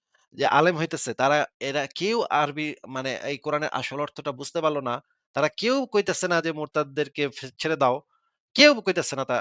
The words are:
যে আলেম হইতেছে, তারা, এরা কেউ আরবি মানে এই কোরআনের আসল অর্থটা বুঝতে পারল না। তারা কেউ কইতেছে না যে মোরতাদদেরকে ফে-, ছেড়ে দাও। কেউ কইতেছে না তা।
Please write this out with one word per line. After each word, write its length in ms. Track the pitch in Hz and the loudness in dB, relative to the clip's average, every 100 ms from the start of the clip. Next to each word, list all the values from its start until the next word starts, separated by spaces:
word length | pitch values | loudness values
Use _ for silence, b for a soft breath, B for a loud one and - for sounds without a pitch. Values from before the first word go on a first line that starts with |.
| _ _ _ - | _ _ _ -2
যে 100 | 139 | 2
আলেম 280 | 139 170 160 | 6 4 2
হইতেছে, 360 | 165 147 - | -2 -4 -6
তারা, 220 | 113 135 147 139 - | 0 2 4 0 -6
এরা 220 | 135 143 135 | -6 -4 -4
কেউ 220 | - 190 233 - | -4 -2 0 0
আরবি 340 | 139 147 147 151 - - | 0 0 -2 -8 -8 -10
মানে 240 | 131 131 110 | -8 -6 -6
এই 140 | - 143 | -6 -8
কোরআনের 340 | 151 147 151 | -4 -2 -2
আসল 280 | - - 143 | -4 -6 -6
অর্থটা 320 | 147 - 147 | -8 -8 -10
বুঝতে 280 | 131 139 170 | -8 -8 -2
পারল 180 | 156 147 | 0 0
না। 160 | 127 127 - _ _ 139 | -4 -6 -8 _ _ -2
তারা 120 | 151 - | -2 0
কেউ 200 | 226 269 254 | 0 0 0
কইতেছে 400 | 208 196 160 180 | 0 0 0 0
না 100 | 170 | 0
যে 120 | 160 | 0
মোরতাদদেরকে 720 | 156 151 156 143 143 143 - 143 | -4 -4 -2 -2 -2 -4 -2 -4
ফে-, 260 | - 131 | -6 -14
ছেড়ে 220 | - 160 156 | -6 -2 2
দাও। 200 | 131 131 - _ _ _ _ - | 2 2 -4 _ _ _ _ 6
কেউ 160 | 294 240 | 6 6
কইতেছে 380 | 196 175 - 135 | 0 -2 -2 -4
না 80 | |
তা। 120 | 131 123 | -2 0